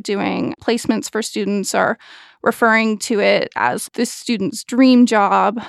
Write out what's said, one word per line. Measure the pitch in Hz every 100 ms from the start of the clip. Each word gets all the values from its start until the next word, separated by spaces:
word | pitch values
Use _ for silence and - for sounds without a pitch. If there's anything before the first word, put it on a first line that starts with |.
doing | 208 202 196 190 - -
placements | - 233 - 220 -
for | 220
students | 226 214 196 202 185
are | 190 190 233 - - - _
referring | - - 233 220 220 214
to | - 214
it | 196 202 - -
as | 123 196 -
the | - 240
student's | - - 226 190 226 -
dream | 247 262 247 247
job. | 220 202 196 190 220